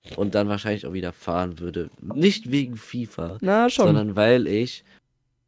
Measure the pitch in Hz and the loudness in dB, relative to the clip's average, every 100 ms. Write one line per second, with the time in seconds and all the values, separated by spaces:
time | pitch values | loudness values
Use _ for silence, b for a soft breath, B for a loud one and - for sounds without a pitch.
0 | B - 101 104 104 101 107 104 71 92 | B -4 0 0 0 -2 -4 -4 -4 -6
1 | 87 - - 87 90 82 87 87 82 - | -8 -8 -4 -2 -2 -6 -8 -6 -8 -12
2 | 98 131 196 196 120 143 123 113 - 123 | -8 2 2 2 -2 -2 -2 -8 -8 -8
3 | 113 - 85 104 190 214 240 - 180 107 | -8 -8 -8 -4 0 2 2 4 4 4
4 | 107 98 110 123 104 104 123 - b b | 2 2 6 6 4 0 -2 -8 b b
5 | _ _ _ _ | _ _ _ _